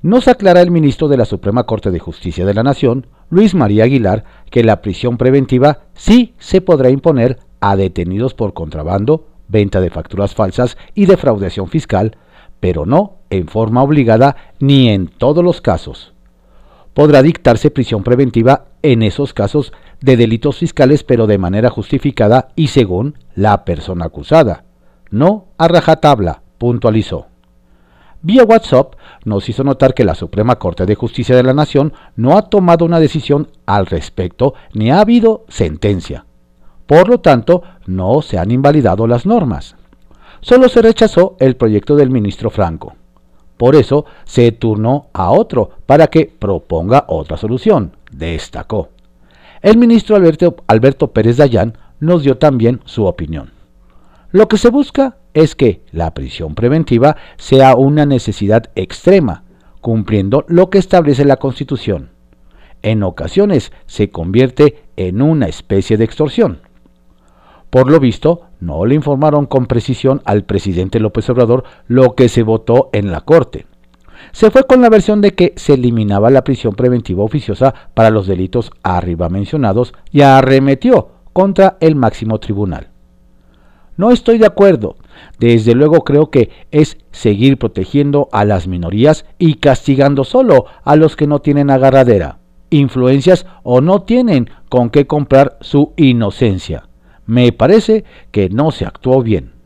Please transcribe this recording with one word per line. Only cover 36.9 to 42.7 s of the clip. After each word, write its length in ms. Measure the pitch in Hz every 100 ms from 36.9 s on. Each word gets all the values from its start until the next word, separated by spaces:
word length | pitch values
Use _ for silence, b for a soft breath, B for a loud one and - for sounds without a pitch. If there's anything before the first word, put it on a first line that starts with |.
| 151 185
lo 100 | 240
tanto, 420 | - 127 113 180 b b -
no 380 | 92 92 135
se 160 | - 95
han 100 | 92
invalidado 560 | 123 143 151 113 92 117
las 220 | 120 180
normas. 480 | 233 147 92 - _ _ _ _ b b b
Solo 260 | - 247 254
se 140 | 240
rechazó 560 | 226 220 220 - 190 -
el 180 | 131 127
proyecto 380 | 113 107 - 147
del 140 | 135
ministro 400 | 127 104 - 110
Franco. 460 | - 90